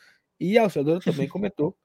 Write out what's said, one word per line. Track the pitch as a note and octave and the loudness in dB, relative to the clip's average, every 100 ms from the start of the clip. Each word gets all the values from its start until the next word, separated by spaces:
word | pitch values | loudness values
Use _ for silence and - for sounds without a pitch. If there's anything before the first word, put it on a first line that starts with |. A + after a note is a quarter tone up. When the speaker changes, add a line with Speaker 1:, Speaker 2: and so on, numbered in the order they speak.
| _ _ _ - | _ _ _ -6
Speaker 1:
E | E3+ A3 | 0 4
a | |
Auxiliadora | G#3+ D#3+ C#3+ E3+ | 2 2 0 0
também | F#3 D#3+ C3+ | 0 -2 -4
Speaker 2:
<laughs> | |
Speaker 1:
comentou: | F#3 G3+ - D3+ - | -4 -6 -2 -4 -4